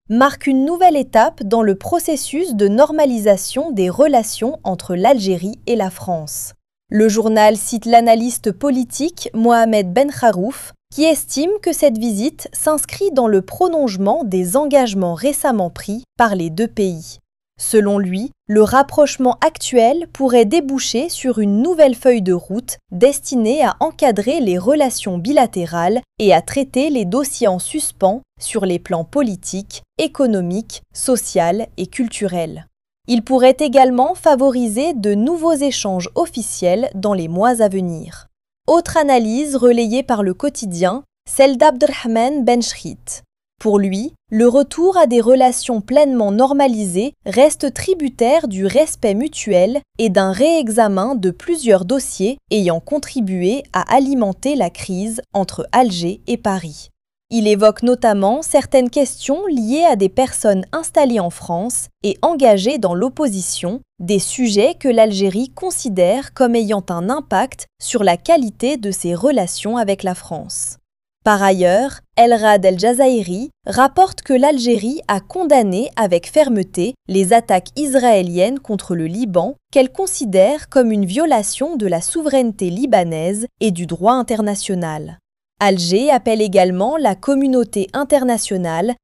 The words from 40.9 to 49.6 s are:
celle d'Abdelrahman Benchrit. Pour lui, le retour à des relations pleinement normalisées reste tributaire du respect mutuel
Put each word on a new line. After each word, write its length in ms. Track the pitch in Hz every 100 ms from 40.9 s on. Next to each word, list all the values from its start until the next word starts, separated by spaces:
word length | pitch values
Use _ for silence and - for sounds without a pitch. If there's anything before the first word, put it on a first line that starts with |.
| 240 - _ -
celle 280 | - 269 254
d'Abdelrahman 880 | 302 254 294 - 233 226 247 294 240
Benchrit. 500 | 240 226 - 165 - - - _ _ _ _
Pour 160 | 220 202
lui, 360 | 196 190 277 - -
le 160 | 214 240
retour 480 | 262 277 - 359 359
à 80 | 294
des 140 | 240
relations 600 | 220 262 254 240 - 226
pleinement 500 | 202 269 285 247 202
normalisées 800 | 202 262 285 277 220 196 180 262 - -
reste 480 | 196 302 - 285
tributaire 760 | - - 370 277 - 233 320 294
du 180 | 190 190
respect 500 | 226 311 - 220 196
mutuel 640 | 294 - 214 180